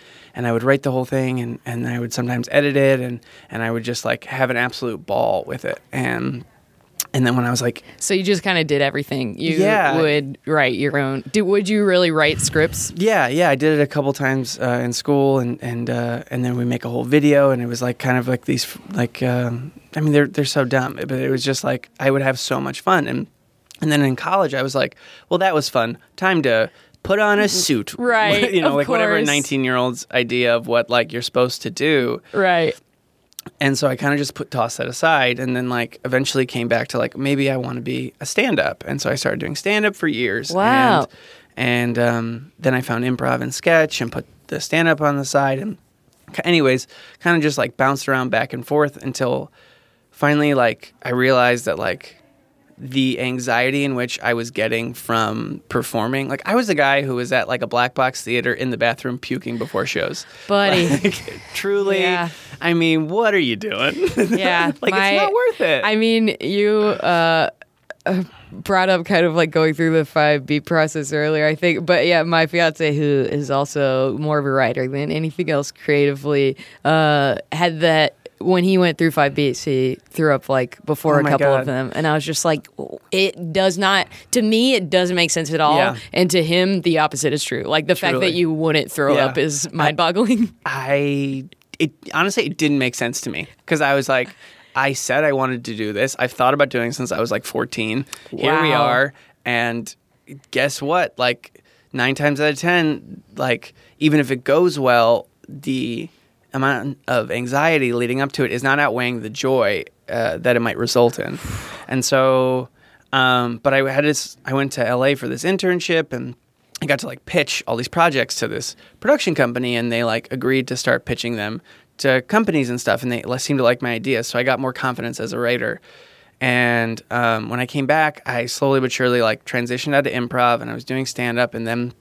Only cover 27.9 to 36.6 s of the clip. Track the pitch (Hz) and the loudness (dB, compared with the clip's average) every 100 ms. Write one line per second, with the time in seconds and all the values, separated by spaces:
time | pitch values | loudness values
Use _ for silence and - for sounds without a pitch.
27.9 | - 240 226 214 202 220 190 160 143 143 | -4 0 2 2 2 2 2 2 2 2
28.9 | 240 - 208 180 147 139 139 131 127 127 | 2 2 2 2 0 0 0 0 2 0
29.9 | 123 - 127 120 123 120 117 117 117 117 | -2 -4 -2 0 2 2 2 2 0 2
30.9 | 120 110 113 120 - 123 - 117 90 147 | 0 0 -4 -4 0 0 0 -8 -4 0
31.9 | 151 123 120 - - 190 175 160 - _ | 2 0 -4 -6 0 2 2 0 -4 _
32.9 | _ _ _ _ - - _ 139 135 143 | _ _ _ _ -20 -20 _ 0 2 0
33.9 | 131 143 143 143 - 147 131 117 - 127 | 0 0 0 -2 -6 -8 -2 -2 -4 -8
34.9 | 123 165 156 127 120 127 123 127 123 117 | 0 2 4 2 0 -2 -2 -2 -2 -4
35.9 | - 127 127 - 135 127 123 | -6 -2 0 0 0 0 -2